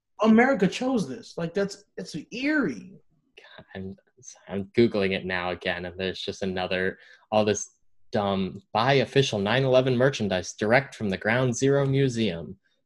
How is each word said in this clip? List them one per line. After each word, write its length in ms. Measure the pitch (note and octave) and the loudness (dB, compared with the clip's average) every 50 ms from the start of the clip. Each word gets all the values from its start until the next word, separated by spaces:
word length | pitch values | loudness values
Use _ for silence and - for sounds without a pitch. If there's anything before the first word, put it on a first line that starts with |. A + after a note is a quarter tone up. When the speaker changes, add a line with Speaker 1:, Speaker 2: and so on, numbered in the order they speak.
| _ _ _ - G#3+ | _ _ _ 2 4
Speaker 1:
America 440 | A3+ A3 A3 B3 C4+ C4+ G#3 G3+ | 6 8 8 6 6 4 2 2
chose 420 | F#3 - - B3 B3+ C4+ A#3 E3 C3 | 0 0 -2 -2 -2 0 0 -2 -4
this. 260 | B2+ A#2 - - - - | -6 -10 -14 -14 -10 -8
Like, 160 | E3+ E3 E3 | -8 -4 -2
that's, 300 | G3 G3+ G3 - - _ _ _ | -2 -4 -4 -6 -12 _ _ _
it's 200 | - F#3+ - - E3 - - - | -14 -14 -10 -12 -12 -12 -10 -10
eerie. 640 | A#3 C4 C#4+ D#4 D4+ B3+ E3 A#2+ F#2+ - - - - _ _ _ _ _ _ _ | -6 -4 -2 0 0 0 -2 -4 -6 -12 -18 -20 -20 _ _ _ _ _ _ _
Speaker 2:
God, 280 | - - - - - - _ - | -20 -20 -20 -20 -20 -20 _ -14
I'm, 200 | G2 F#2+ F#2+ G2 - _ _ _ _ B2 - - - _ - | -12 -12 -12 -14 -16 _ _ _ _ -20 -20 -20 -20 _ -10
I'm 160 | F2 G2+ G2 G2 - | -8 -8 -8 -2 2
Googling 360 | - A#2 A2+ - G#2+ G2 G2 F#2+ | 4 4 4 4 0 0 0 -2
it 120 | F#2+ - | -2 -4
now 260 | F#2 F#2 F2+ F2 F2+ F2+ | -4 -4 -4 -4 -4 -6
again, 320 | F2 - F#2 F2 F2 F2+ | -4 -4 -4 -4 -4 -6
and 120 | F2+ E2+ | -10 -8
there's 220 | F2+ F#2+ F#2 F2 - | -6 -6 -6 -6 -6
just 220 | - - F#2+ - G#2 | -8 -10 -8 -6 -6
another, 560 | G2 F#2 F#2 F#2 F2+ F#2 F#2 F#2 F#2+ - - - - - - _ _ | -6 -4 -4 -4 -2 -2 -2 -2 -2 -4 -6 -14 -20 -20 -20 _ _
all 140 | A2 A2 G#2+ | 0 2 2
this 260 | G#2+ G2+ - - - _ _ _ _ _ _ - - | 2 0 0 -4 -8 _ _ _ _ _ _ -18 -6
dumb, 500 | - A2+ G2+ G2+ G2 F#2+ F#2+ F#2 F#2 G2 - _ - | -4 -2 0 0 0 0 -2 -4 -6 -10 -12 _ -2
"Buy 220 | G#2+ A2+ C3 C#3+ | 0 2 4 4
official 440 | C3+ A#2 - - C#3 C3+ - - G#2 | 2 2 2 2 2 2 2 0 -2
nine 240 | G2 G#2 A2+ C3 C3+ | 0 0 0 2 2
eleven 340 | C3 B2+ B2+ C3 C3 B2+ | 4 4 4 4 4 2
merchandise 580 | A#2+ B2 C#3+ C#3 - A2+ G2 F#2 F2+ F2 - - | 2 2 2 2 0 -2 -2 0 -2 -2 -6 -6
direct 420 | - A2 G#2 A#2 C3 C3+ - - | -4 0 2 4 2 2 0 -6
from 140 | - A2+ G#2 | -6 -4 -4
the 60 | F#2+ | -4
Ground 380 | F#2+ - G#2 A2+ B2+ C3 B2+ A#2 | -2 0 0 2 2 2 0 0
Zero 320 | - C3+ C3+ C#3 C#3 C#3 | 0 2 2 2 2 2
Museum." 720 | C3+ C3+ C3+ C#3 C3+ A#2+ A2+ A2 G#2 E2+ E2 E2 - F#2+ - _ _ _ _ _ | 2 2 2 2 2 0 0 -2 -2 -2 -4 -8 -12 -14 -16 _ _ _ _ _